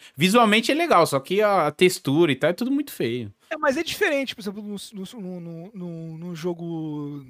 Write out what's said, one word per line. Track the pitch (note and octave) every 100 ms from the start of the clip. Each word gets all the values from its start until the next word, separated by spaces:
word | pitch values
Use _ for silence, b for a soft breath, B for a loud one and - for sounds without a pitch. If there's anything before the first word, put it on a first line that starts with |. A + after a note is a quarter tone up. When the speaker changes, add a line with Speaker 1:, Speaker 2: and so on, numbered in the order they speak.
| b -
Speaker 1:
visualmente | F3+ A#3+ A3+ G#3+ A3+
é | D4
legal, | E4+ F#3+ D#3
só | C3+
que | - F#3+
a | G#3+ F#3+ D3+
textura | - F3+ - C#3 C#3+ E3+
e | B2+
tal | D3+
é |
tudo | F3+ B3
muito | C#4 C#4+
feio. | - B2 B2 G#2 - -
Speaker 2:
É, | D#4
mas | D4+ C4+
é |
diferente, | E4+ - G4+ C#4+ C4+
por | -
exemplo, | G3+ G3
no, | G#3 G3+ -
no, | G3+ F#3+ B3
no, | F#3 F3+
no, | E3+ E3 F#3
no, | G#3 F3 E3 E3 D#3+
no | F3 E3+
jogo | F3+ E3+ E3+ E3 D#3 D3 C#3+ D3